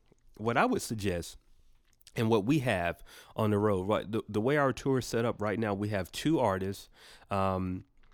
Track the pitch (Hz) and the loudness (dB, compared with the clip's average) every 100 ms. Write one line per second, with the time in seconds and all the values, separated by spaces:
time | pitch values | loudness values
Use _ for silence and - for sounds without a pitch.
0 | _ _ _ - 110 123 247 254 - 113 | _ _ _ -6 0 2 2 0 -4 -4
1 | 101 - - - _ - - - _ _ | -2 -2 -6 -14 _ -20 -20 -20 _ _
2 | - - 113 113 101 151 127 92 85 82 | -10 -2 2 4 4 2 2 0 0 -4
3 | - - - - 107 104 107 95 95 101 | -10 -20 -10 -2 2 4 2 2 2 0
4 | - 110 - 104 117 147 135 - 139 131 | 0 -4 -4 -2 0 2 2 0 -2 -2
5 | - 117 117 - 107 98 110 98 104 101 | -2 -2 -2 -2 -2 0 0 0 -2 -2
6 | 87 - 147 160 113 95 95 101 - - | -4 -4 -2 2 2 0 -2 -8 -12 -20
7 | - - - 101 95 92 92 92 - _ | -20 -20 -4 0 0 0 -2 -6 -10 _
8 | - | -20